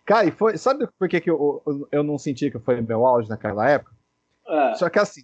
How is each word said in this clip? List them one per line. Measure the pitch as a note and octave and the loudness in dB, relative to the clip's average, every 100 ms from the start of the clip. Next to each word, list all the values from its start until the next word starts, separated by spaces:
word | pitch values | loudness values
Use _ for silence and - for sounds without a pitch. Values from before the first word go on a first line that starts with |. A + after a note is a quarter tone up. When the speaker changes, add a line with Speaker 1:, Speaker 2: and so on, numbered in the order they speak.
| - | 2
Speaker 1:
Cara, | G#3+ F3 | 2 2
e | |
foi, | - A3 E3 | 0 0 0
sabe | B3 D4 A#3 - | -2 -2 -4 -4
por | F#3 | -2
que | F3 | -2
que | F3+ | 0
eu, | D#3 D3 C#3 D3+ | 0 0 -2 -6
eu, | C#3+ C#3+ | -6 -2
eu | D3 | -2
não | D3 C#3+ | -2 -4
senti | D3+ B2 C#3+ | -6 -4 -4
que | A#2+ | -2
foi | - A#2+ | -2 -2
meu | A2+ A2+ B2+ | 0 2 4
auge | B2 A2 | 4 0
naquela | G#2+ G#2+ G2+ B2+ | -6 -4 0 2
época? | C#3 - _ _ _ _ _ - | 2 -2 _ _ _ _ _ -4
Speaker 2:
Ah. | D#3 C3+ - | 0 0 0
Speaker 1:
Só | E3+ | -2
que | G3+ | 0
assim, | G3+ D3 | -2 -4